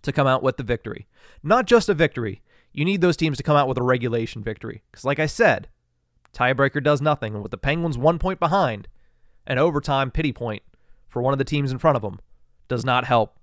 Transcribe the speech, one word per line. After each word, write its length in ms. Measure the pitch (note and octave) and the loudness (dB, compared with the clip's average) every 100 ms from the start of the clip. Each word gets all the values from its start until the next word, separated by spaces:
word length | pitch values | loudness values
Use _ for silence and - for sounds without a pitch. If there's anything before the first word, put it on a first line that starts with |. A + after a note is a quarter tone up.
to 100 | - | -2
come 140 | D#3 C3+ | 2 2
out 160 | C3 | 2
with 120 | C3 B2+ | 0 -2
the 80 | |
victory. 440 | A#2 A#2 A2 - - _ - - | -4 -4 -6 -14 -16 _ -20 -12
Not 220 | D3 A#3 G#3+ | 0 0 6
just 240 | A#3 G#3+ | 4 4
a 40 | |
victory. 480 | D#3+ D#3 - A2 G#2 _ _ _ | 2 0 0 -8 -10 _ _ _
You 140 | - E3 | -4 -2
need 160 | G3 | 2
those 160 | F3 - | 2 2
teams 200 | D#3+ C3+ | -2 -2
to 60 | |
come 140 | - D3 | 2 2
out 100 | C3+ | 2
with 100 | B2+ | 0
a 60 | |
regulation 600 | B2 B2+ A#2+ A#2 A2+ A2+ | 0 0 0 -2 -4 -8
victory. 400 | G#2+ G#2+ A2+ A2+ _ | -10 -10 -12 -14 _
'Cause 100 | - | -6
like 160 | C3 C#3+ | -4 -2
I 60 | D3+ | -2
said, 420 | - G#3+ A#2 - _ _ _ _ _ _ | 4 4 4 -4 _ _ _ _ _ _
tiebreaker 500 | - B2 C3 C#3 D3 | -2 0 2 0 0
does 200 | C3 C#3+ | 0 2
nothing. 320 | D3+ D3 A2 | 0 -2 -4
And 100 | G#2+ | -8
with 80 | G#2 | -10
the 60 | G2+ | -4
Penguins 400 | C3+ D#3+ E3+ B2 | -2 -2 -4 0
one 200 | D3 E3 | 0 2
point 220 | F#3 F#3+ | -4 -2
behind, 480 | E3 G3 D3 G#2+ - - _ _ - _ - | 0 2 0 -2 -12 -20 _ _ -20 _ -6
an 120 | B2+ | 0
overtime 520 | E3 D3 C#3+ C3+ C3 | 0 0 -2 -2 -2
pity 220 | D3 D#3 | -2 -4
point 320 | - A#2+ G#2+ - _ _ - _ | -4 -8 -8 -14 _ _ -20 _
for 140 | B2 | -4
one 120 | B2+ | -2
of 40 | C#3 | 0
the 60 | |
teams 280 | C3 D3 C#3 | 0 0 -2
in 80 | C3 | 0
front 180 | E3 C3+ | 2 2
of 40 | |
them 180 | G#2 G2 - - - _ _ | -4 -12 -20 -20 -20 _ _
does 160 | B2 B2+ | -4 0
not 200 | B2 B2 | 0 2
help 320 | A#2+ G#2+ _ | 2 2 _